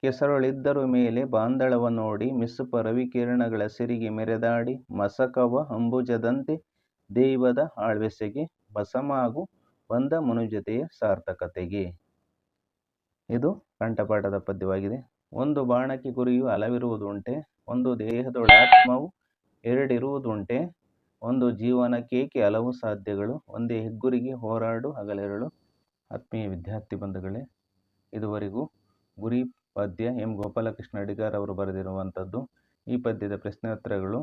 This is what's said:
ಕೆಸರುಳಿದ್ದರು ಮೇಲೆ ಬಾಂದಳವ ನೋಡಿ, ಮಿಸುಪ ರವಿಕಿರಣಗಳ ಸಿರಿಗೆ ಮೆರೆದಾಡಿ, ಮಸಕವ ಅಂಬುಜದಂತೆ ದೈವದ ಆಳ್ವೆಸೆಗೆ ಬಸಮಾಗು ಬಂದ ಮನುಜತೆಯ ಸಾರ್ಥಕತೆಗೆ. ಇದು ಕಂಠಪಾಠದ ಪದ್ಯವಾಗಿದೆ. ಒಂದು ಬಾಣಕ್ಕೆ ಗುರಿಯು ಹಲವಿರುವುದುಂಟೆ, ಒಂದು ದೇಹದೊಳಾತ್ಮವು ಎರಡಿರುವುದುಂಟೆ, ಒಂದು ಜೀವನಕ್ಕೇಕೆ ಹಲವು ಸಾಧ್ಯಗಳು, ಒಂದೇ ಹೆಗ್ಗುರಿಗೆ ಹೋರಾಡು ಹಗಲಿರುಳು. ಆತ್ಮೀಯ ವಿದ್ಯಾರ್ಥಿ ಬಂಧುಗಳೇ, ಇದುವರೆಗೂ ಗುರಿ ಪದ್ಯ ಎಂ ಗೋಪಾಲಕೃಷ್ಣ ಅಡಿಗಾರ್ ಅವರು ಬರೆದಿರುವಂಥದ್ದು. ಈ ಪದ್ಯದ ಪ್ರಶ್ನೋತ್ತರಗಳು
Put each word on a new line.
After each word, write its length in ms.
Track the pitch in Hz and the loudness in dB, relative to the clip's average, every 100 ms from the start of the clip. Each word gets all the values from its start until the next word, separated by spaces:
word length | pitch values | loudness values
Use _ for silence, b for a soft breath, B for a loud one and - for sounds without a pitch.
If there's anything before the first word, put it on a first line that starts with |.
ಕೆಸರುಳಿದ್ದರು 840 | 135 131 143 143 131 135 135 143 131 | 0 2 4 4 2 2 2 2 4
ಮೇಲೆ 380 | 127 120 117 | 4 4 2
ಬಾಂದಳವ 640 | 135 117 110 131 131 123 120 | 2 2 2 2 4 4 2
ನೋಡಿ, 420 | 117 110 104 120 | 0 0 0 0
ಮಿಸುಪ 440 | 135 117 - 127 120 | 0 -2 -4 -2 0
ರವಿಕಿರಣಗಳ 880 | 110 117 127 123 120 123 117 113 104 | 0 0 0 0 0 2 2 0 -2
ಸಿರಿಗೆ 420 | - 120 120 113 | -2 -2 0 -2
ಮೆರೆದಾಡಿ, 680 | 110 110 113 113 120 117 127 - | -2 -2 0 2 2 0 -4 -6
ಮಸಕವ 800 | 98 101 - 131 127 123 123 151 | -2 -2 2 0 4 2 2 -2
ಅಂಬುಜದಂತೆ 840 | 113 117 127 123 117 117 127 139 160 _ _ _ _ _ | 0 0 0 0 0 2 0 -2 -6 _ _ _ _ _
ದೈವದ 480 | 104 131 131 127 123 156 - | 4 4 6 2 4 0 0
ಆಳ್ವೆಸೆಗೆ 680 | 107 107 110 - 107 117 160 _ _ | -2 0 -2 -4 -6 -4 -8 _ _
ಬಸಮಾಗು 680 | 104 104 127 143 135 123 113 190 _ _ _ _ | -6 -2 -2 -2 0 0 -2 -8 _ _ _ _
ಬಂದ 220 | 117 135 160 | -2 2 0
ಮನುಜತೆಯ 680 | 147 113 113 107 101 113 160 | 2 0 0 -2 -2 -4 -4
ಸಾರ್ಥಕತೆಗೆ. 920 | - 110 95 - 92 87 92 90 101 92 87 _ _ _ _ _ _ _ _ _ _ _ _ _ | -2 0 0 -2 -6 -6 -6 -4 -4 -4 -8 _ _ _ _ _ _ _ _ _ _ _ _ _
ಇದು 220 | 117 139 202 _ _ | 0 0 -2 _ _
ಕಂಠಪಾಠದ 600 | 110 110 101 107 101 98 | -4 0 2 2 2 -2
ಪದ್ಯವಾಗಿದೆ. 600 | 95 98 95 95 101 123 - _ _ | -4 -4 0 0 -2 -6 -10 _ _
ಒಂದು 320 | - 139 147 | -4 0 0
ಬಾಣಕ್ಕೆ 460 | 127 123 131 135 131 | 2 2 2 -4 -6
ಗುರಿಯು 360 | 127 123 123 127 | 0 2 4 2
ಹಲವಿರುವುದುಂಟೆ, 880 | 101 107 120 120 110 101 101 95 139 151 _ - | 2 0 0 -2 -4 -4 -6 -6 -6 -8 _ -6
ಒಂದು 300 | 120 127 120 | -2 0 0
ದೇಹದೊಳಾತ್ಮವು 1080 | 107 117 131 123 117 - - - 127 127 160 _ _ _ _ _ | -2 -2 -2 -2 4 6 10 10 10 2 -2 _ _ _ _ _
ಎರಡಿರುವುದುಂಟೆ, 960 | 117 123 139 123 131 139 131 107 98 120 170 - _ _ _ _ | -2 0 2 0 0 -4 -4 -4 -2 -2 -4 -8 _ _ _ _
ಒಂದು 280 | 117 127 123 | -2 2 2
ಜೀವನಕ್ಕೇಕೆ 920 | 107 117 123 123 120 120 123 139 139 | 2 2 2 2 0 0 -2 0 2
ಹಲವು 300 | 104 107 123 | 2 4 0
ಸಾಧ್ಯಗಳು, 720 | 123 113 104 98 101 104 143 _ | -2 -4 -4 -4 -2 -2 -4 _
ಒಂದೇ 320 | 104 117 113 | -6 -4 -2
ಹೆಗ್ಗುರಿಗೆ 520 | 110 110 123 123 123 | -4 -2 0 0 -2
ಹೋರಾಡು 600 | 131 113 113 113 113 135 | -6 -4 -2 0 -2 -4
ಹಗಲಿರುಳು. 560 | 139 101 101 101 101 135 - _ _ _ _ _ | -8 -6 -4 -4 -4 -6 -10 _ _ _ _ _
ಆತ್ಮೀಯ 380 | - - 113 104 | -14 -10 -8 -6
ವಿದ್ಯಾರ್ಥಿ 480 | 92 87 107 107 98 | -8 -8 -10 -8 -8
ಬಂಧುಗಳೇ, 460 | 101 95 92 101 135 _ _ _ _ _ _ | -6 -8 -8 -8 -10 _ _ _ _ _ _
ಇದುವರೆಗೂ 500 | 113 107 104 101 104 151 _ _ _ _ - | -8 -4 -4 -4 -6 -8 _ _ _ _ -8
ಗುರಿ 220 | 107 123 127 - _ | -2 0 -2 -8 _
ಪದ್ಯ 300 | - 101 87 113 123 | -6 -6 -2 -4 -2
ಎಂ 140 | 110 | -4
ಗೋಪಾಲಕೃಷ್ಣ 640 | 107 104 98 113 110 - 104 | -4 -4 -4 -4 -6 -12 -8
ಅಡಿಗಾರ್ 360 | 101 101 107 | -6 -4 -4
ಅವರು 200 | 107 101 | -2 -4
ಬರೆದಿರುವಂಥದ್ದು. 840 | 95 98 95 95 95 95 92 92 104 123 _ _ _ - | -4 -4 -4 -6 -6 -6 -8 -8 -8 -10 _ _ _ -6
ಈ 100 | 123 | -2
ಪದ್ಯದ 400 | 123 107 101 101 | -2 -2 -4 -4
ಪ್ರಶ್ನೋತ್ತರಗಳು 840 | 104 95 113 107 - 98 95 113 | -6 -8 -6 -6 -4 -4 -2 -4